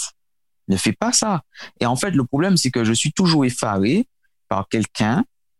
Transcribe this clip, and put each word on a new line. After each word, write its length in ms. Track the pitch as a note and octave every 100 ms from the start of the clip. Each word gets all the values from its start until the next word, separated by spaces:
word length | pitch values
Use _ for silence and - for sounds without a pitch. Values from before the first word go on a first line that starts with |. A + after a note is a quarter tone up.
| - _ _ _ _ _ -
Ne 100 | F#3+
fais 160 | G#3+
pas 180 | G3 A3+
ça. 300 | - A3 E3+ - - - -
Et 60 | A#2+
en 100 | B2+
fait, 160 | G#3
le 140 | C#3 B2
problème, 320 | C#3 F#3+ F3
c'est 140 | C3
que 120 | B2
je 100 | A2
suis 180 | A#2 D3+
toujours 340 | - F#3 D#3+ B2+
effaré 640 | - A#2 G2 G2+ F#3 - _ _ _ -
par 200 | G2 G2
quelqu'un 580 | A#2 G2+ - G#2+ D3+ - _ _